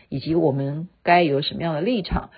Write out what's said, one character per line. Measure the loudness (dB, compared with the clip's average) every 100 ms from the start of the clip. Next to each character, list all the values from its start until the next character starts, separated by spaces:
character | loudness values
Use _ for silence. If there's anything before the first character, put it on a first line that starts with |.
| -10
以 | -6
及 | 0
我 | 2 2
们 | 0 -2 -6 -8 _
该 | 4 4
有 | 4 2
什 | -2
么 | -4
样 | -4 -2
的 |
立 | -2 -2
场， | -2 -4 -6